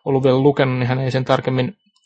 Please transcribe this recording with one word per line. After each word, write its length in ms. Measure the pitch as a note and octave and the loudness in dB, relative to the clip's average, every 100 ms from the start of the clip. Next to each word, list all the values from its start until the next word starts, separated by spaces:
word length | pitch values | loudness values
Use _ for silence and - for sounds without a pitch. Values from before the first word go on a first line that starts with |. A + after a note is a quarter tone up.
ollut 180 | - C3+ | -4 0
vielä 140 | C3+ B2+ | 2 4
lukenut, 400 | C#3 C#3 C3+ B2+ | 2 2 0 0
niin 80 | B2 | -2
hän 100 | B2+ | -2
ei 100 | C3 | -2
sen 140 | C3 | -2
tarkemmin 480 | B2+ C3 - C3 B2+ - _ _ | 0 0 0 -2 -4 -6 _ _